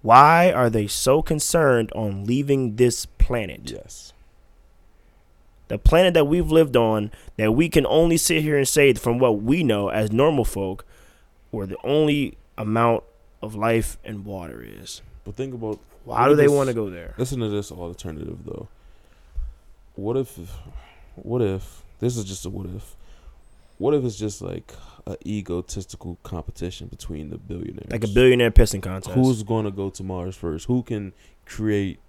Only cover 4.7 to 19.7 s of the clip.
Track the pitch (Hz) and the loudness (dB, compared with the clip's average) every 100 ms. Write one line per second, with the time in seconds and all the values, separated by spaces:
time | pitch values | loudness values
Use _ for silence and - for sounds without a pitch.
4.7 | _ _ _ _ _ _ _ _ _ _ | _ _ _ _ _ _ _ _ _ _
5.7 | 104 - 160 185 165 143 170 156 160 156 | 2 4 6 6 4 4 2 4 4 4
6.7 | 123 113 107 104 - - - 107 117 165 | 4 2 0 -2 -10 -16 -2 0 2 2
7.7 | 156 139 147 165 165 - 160 151 147 135 | 2 2 4 4 2 0 0 0 0 0
8.7 | - 139 117 - 117 127 104 110 156 151 | 4 4 4 0 2 2 2 0 0 2
9.7 | 104 101 - 107 110 147 147 113 - 95 | 0 0 -2 -2 2 2 2 -2 -2 -6
10.7 | 98 - - - _ _ _ _ 117 98 | -8 -14 -20 -20 _ _ _ _ -10 -8
11.7 | 95 - 147 151 147 135 - _ - 107 | -8 -2 0 2 0 -4 -8 _ -10 -4
12.7 | 110 117 117 - _ _ _ 107 107 113 | 0 2 0 -4 _ _ _ -14 -6 -2
13.7 | 117 110 - - 107 101 98 82 57 57 | 0 -2 -8 -16 -14 -12 -12 -12 -16 -18
14.7 | 50 - - - - - 101 135 123 110 | -20 -18 -18 -20 -20 -16 -10 -10 -8 -8
15.7 | 104 - - - 120 127 147 143 143 135 | -8 -12 -20 -8 0 4 6 6 4 0
16.7 | 117 104 87 85 - 127 135 110 104 101 | -2 -6 -8 -14 -6 -6 -4 -4 -4 -6
17.7 | 80 87 87 90 76 78 85 82 - - | -12 -12 -12 -12 -10 -12 -12 -12 -14 -14
18.7 | - - - _ _ - - - - - | -20 -20 -20 _ _ -14 -10 -10 -12 -20